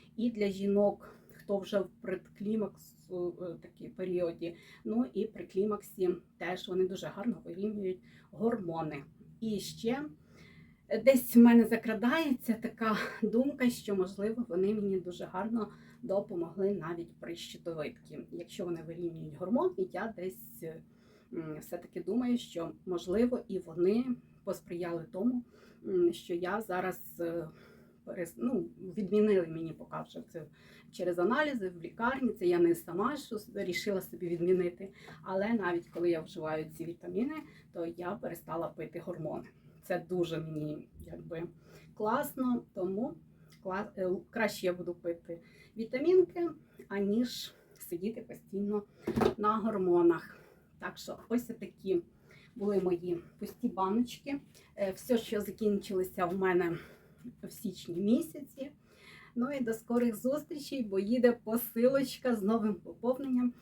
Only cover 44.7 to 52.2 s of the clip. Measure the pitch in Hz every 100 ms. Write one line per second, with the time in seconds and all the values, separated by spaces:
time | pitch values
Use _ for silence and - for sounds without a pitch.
44.7 | 175 170 175 170 170 - 170 - - -
45.7 | - 220 254 311 370 339 349 339 302 -
46.7 | - - 196 202 220 247 - - - _
47.7 | - - 170 202 226 151 - - 196 202
48.7 | 208 - - - - - - 208 220 220
49.7 | 202 185 175 170 165 - - - - _
50.7 | - 180 - - - - 240 - - 202
51.7 | - 190 175 - -